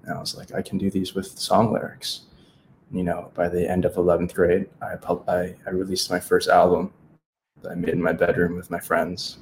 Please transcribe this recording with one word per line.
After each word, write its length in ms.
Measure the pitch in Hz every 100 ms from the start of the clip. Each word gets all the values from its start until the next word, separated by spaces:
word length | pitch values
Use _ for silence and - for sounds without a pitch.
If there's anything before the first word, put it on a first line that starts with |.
And 100 | -
I 60 | 76
was 180 | - -
like, 160 | -
"I 80 | -
can 160 | - 95
do 120 | 95
these 240 | 95 92 95
with 220 | 92 -
song 360 | - 113 120
lyrics." 480 | - - - - - - - _ _ _ _ -
And, 100 | 92
you 60 | 87
know, 260 | 85 -
by 160 | - 87
the 180 | 87 85
end 160 | 92 87
of 120 | 92
eleventh 380 | 87 85 87 -
grade, 340 | 87 95 98 -
I 140 | 87 85
pub-, 320 | - 87 -
I, 280 | 90 90 87 98
I 60 |
released 400 | 92 95 92 -
my 80 | 90
first 280 | - 90 90
album 460 | 90 90 85 92 - - _ _ _ _ _
that 100 | 87
I 40 | 87
made 140 | 87
in 120 | 87
my 120 | 82
bedroom 420 | 85 87 82 87 87
with 140 | -
my 100 | 85
friends 600 | - 80 85 90 - -